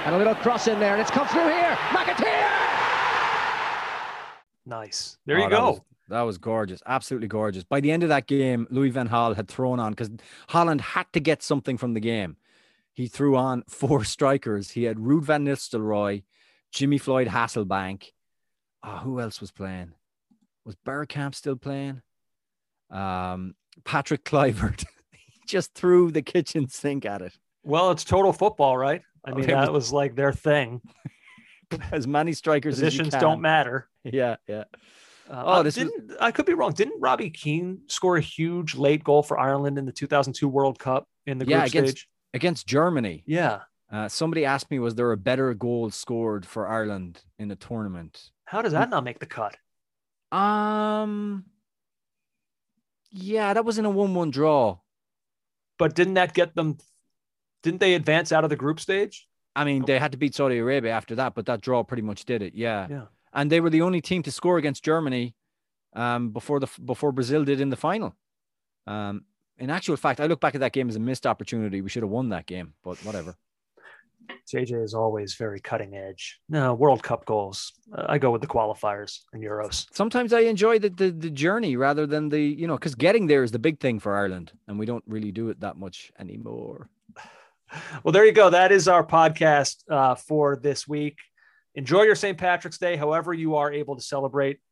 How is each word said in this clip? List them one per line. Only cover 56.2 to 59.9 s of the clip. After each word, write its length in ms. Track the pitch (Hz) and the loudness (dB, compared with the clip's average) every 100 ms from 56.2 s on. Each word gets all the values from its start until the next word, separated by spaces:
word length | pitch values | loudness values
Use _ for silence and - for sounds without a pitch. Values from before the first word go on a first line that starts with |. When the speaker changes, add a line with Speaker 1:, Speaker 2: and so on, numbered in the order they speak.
| 180 - | 2 2
Speaker 2:
get 180 | 175 | 0
them, 240 | 170 156 131 _ _ _ _ _ _ _ _ | 0 -2 -4 _ _ _ _ _ _ _ _
didn't 160 | 160 180 | -4 2
they 160 | 190 180 | 4 4
advance 360 | 156 160 165 | 4 2 4
out 120 | 160 | 2
of 80 | 151 | 2
the 40 | 147 | 0
group 240 | 135 156 | -2 -4
stage? 480 | - 190 208 - _ _ _ - | -2 -2 -2 -6 _ _ _ -4
Speaker 3:
I 80 | |
mean, 200 | 147 139 | -2 0
they 140 | 127 | 2